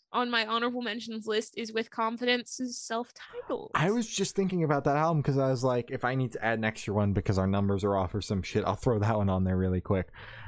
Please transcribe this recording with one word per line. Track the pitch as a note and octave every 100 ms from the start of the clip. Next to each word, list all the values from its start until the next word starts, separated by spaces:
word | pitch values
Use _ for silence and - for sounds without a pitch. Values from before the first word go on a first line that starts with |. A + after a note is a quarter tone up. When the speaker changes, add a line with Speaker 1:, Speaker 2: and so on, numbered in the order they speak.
| _
Speaker 1:
on | A#3 B3
my | A#3 A3
honorable | A3+ A#3+ B3
mentions | A#3+ A3+ A3+ A3 G#3+
list | G#3+ A#3+ -
is | A3
With | A3 A3+
Confidence's | - A3+ A#3 B3 B3 - - B3+ B3
Self-Titled. | - A3+ B3 - - A#4+ - - -
Speaker 2:
I | - D#3+
was | A#3 A3
just | - F#3+ -
thinking | F#3+ F3+
about | D#3 C#3+
that | C#3+ C#3+
album | D#3+ D#3+
'cause | C#3 C#3
I | C3+
was | B2+
like, | B2+ B2 -
"If | C3
I | B2 C3
need | B2
to | -
add | A2 A2
an |
extra | A2 - -
one | G#2 G2+
because | G2 - F#2+
our | F#2+
numbers | G2+ G2 G2
are | G2+ G2
off | F2+
or | G#2
some | - G2+
shit, | - G#2+
I'll | F#2+
throw | G2 C3 G#2+
that | G#2+ A2
one | G2
on | F#2
there | F#2 F#2
really | F#2 F#2
quick." | - F#2+ - - - -